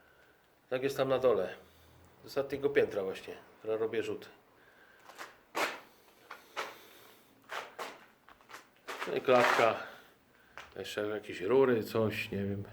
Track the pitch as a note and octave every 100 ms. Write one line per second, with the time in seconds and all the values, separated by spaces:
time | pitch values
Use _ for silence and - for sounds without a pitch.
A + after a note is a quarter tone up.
0 | _ _ - _ _ _ - B2+ C#3 C#3
1 | C3 B2+ B2 G#2 F2+ - - - - -
2 | - - - C#3 C3+ C3+ C#3 C#3 G#2 G2+
3 | F#2+ F2+ - F2+ - - G#2+ A2 A2 A2
4 | G#2 F#2+ - - _ _ - - - -
5 | - - - - _ - - - - -
6 | - - - - - - - - - -
7 | - - _ _ - - - - - -
8 | - _ - - - - - _ - -
9 | - C#3 C3 B2 A#2+ - A2+ G2+ - -
10 | - _ _ _ _ - - - F#2+ -
11 | G#2 G#2+ G2 F#2+ F2+ C3 C3 A#2 G2+ A2+
12 | A2 G#2 - G2+ G2 G2+ G2+